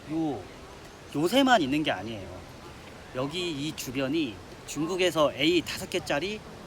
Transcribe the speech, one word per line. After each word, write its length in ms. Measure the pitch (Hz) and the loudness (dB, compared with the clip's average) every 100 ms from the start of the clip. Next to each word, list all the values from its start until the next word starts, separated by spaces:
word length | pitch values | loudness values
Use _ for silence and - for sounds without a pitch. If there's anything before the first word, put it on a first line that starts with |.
| - | -4
요, 300 | 160 160 117 - - - - - - - 139 | 0 0 -2 -6 -14 -16 -16 -18 -18 -6 0
요새만 460 | 175 254 262 233 | 4 6 8 6
있는 200 | 131 147 | 6 2
게 100 | 147 | 0
아니에요. 360 | 98 104 110 - - - - - - - - - 127 | -2 -4 -8 -10 -12 -14 -16 -16 -16 -16 -16 -8 -4
여기 340 | 139 175 175 | -2 -2 -2
이 220 | 143 151 - | -2 -4 -4
주변이 600 | - 123 135 165 135 95 - - - | -4 -2 0 2 0 -4 -12 -14 -8
중국에서 640 | 143 160 185 180 160 143 | -2 0 2 4 6 4
에이 280 | 127 156 175 | 6 4 4
다섯 280 | - - - | 2 -4 -4
개짜리 500 | 185 - 147 185 214 - - | -2 0 0 0 -4 -10 -14